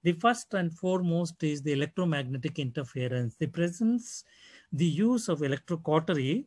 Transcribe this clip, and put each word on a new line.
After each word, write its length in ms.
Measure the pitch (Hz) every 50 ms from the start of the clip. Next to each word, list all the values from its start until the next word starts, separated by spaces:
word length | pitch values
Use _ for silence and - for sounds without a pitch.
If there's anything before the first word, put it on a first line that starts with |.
| -
the 80 | 170 175
first 400 | 170 - 233 247 233 - _ -
and 200 | 196 175 165 165
foremost 680 | - - 185 185 185 180 175 165 170 175 165 170 _
is 200 | - 151 147 147
the 120 | 135 151 143
electromagnetic 840 | 139 143 156 _ - 185 170 156 143 135 127 135 135 123 160 160 -
interference. 760 | 143 127 117 156 139 123 - 135 127 123 127 123 123 113 -
The 120 | _ 160
presence, 760 | 156 165 170 170 175 175 175 233 220 240 240 240 - - - - _ - - - - - - _ _
the 140 | - 131 170
use 440 | 170 143 156 208 233 254 233 240 -
of 100 | 170 143
electrocautery 1040 | 147 135 139 143 _ - 180 160 165 165 151 160 160 - 180 147 127 131 160 240 294